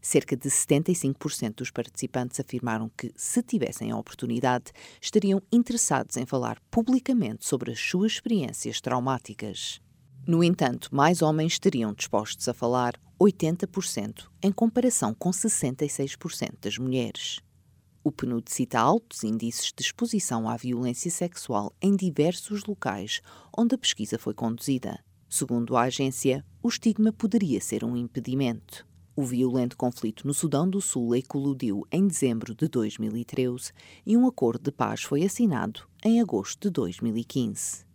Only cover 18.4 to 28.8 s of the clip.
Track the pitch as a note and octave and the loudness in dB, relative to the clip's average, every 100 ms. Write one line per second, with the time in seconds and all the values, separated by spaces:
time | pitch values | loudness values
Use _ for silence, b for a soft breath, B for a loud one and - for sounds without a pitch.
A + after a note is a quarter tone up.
18.4 | A2+ - B2 B2+ A#2 G#3 _ - A2 A2 | -4 -4 0 4 4 4 _ -8 -4 -2
19.4 | A#2 - - - - - A#3 G#3+ - A#2 | -2 -4 -6 -4 -6 -4 -2 -2 0 -2
20.4 | A2 A#2 B2 A#2+ B2 B2 F3+ - F3 - | -2 -4 -2 -2 -2 -2 -4 -2 -4 -6
21.4 | - G#2+ G#2 _ F#3+ G3+ F#3 D3 D3+ F3+ | -2 -2 -2 _ 2 4 2 2 2 2
22.4 | - G#3 G3+ G3+ - G2+ G2+ - B B | -6 -8 -6 -4 -4 -4 -4 -6 B B
23.4 | B - A#3 B3+ - - G#2+ A#2 - G#2+ | B 0 2 2 0 -4 -2 -4 -4 -4
24.4 | A#2 A#2 - C3 G#2+ - _ _ _ - | -4 -4 -2 -2 -2 -10 _ _ _ -4
25.4 | C3+ A#2+ A#2 B2 B2 B2 C3+ C3 C#3 C3 | 0 0 2 2 2 2 -2 0 0 0
26.4 | - - A#3+ - A#3 G#3+ G#3+ G#3+ A3+ A#3 | -4 -4 -2 0 0 4 2 2 0 2
27.4 | G3 G#2+ - G#2+ A2+ A#2+ A#2+ - A#2+ C3 | 2 0 0 -4 -2 -2 -4 -6 -4 0
28.4 | C3+ A2 - - | 0 -2 -10 -20